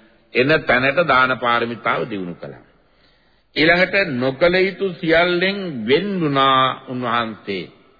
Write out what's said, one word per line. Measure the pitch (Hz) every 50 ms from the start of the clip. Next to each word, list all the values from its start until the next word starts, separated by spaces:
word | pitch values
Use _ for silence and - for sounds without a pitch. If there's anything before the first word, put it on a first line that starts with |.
| _ _ _ _ _ _ -
එන | 117 127 139 156 156
තැනට | 151 - 123 123 131 135 139 180 175
දාන | 151 131 127 131 127 127 113
පාරමිතාව | 123 120 120 120 117 117 120 104 - 117 127 147 165
දියුණු | 131 107 98 92 87 85
කළා. | - - 71 65 - - _ _ _ _ _ _ _ _ _ _ _ _ _ _ _ _ _ _
ඊළඟට | 135 151 165 170 180 185 180 196 196 196 170 135
නොකල | 120 127 135 131 - 175 175 180
යුතු | 185 185 196 185 - 196 190
සියල්ලෙන් | 170 - - 160 160 165 175 180 175 175 180 190 196 202 190 180 147 120 107
වෙන් | 110 135 165 190 208 196
වුණා | 185 165 147 139 139 135 135 135 131 131 127 127 - -
උන්වහන්සේ. | - 127 123 123 120 113 120 117 113 107 95 - 101 98 92 80 67 - _ _ _ _ _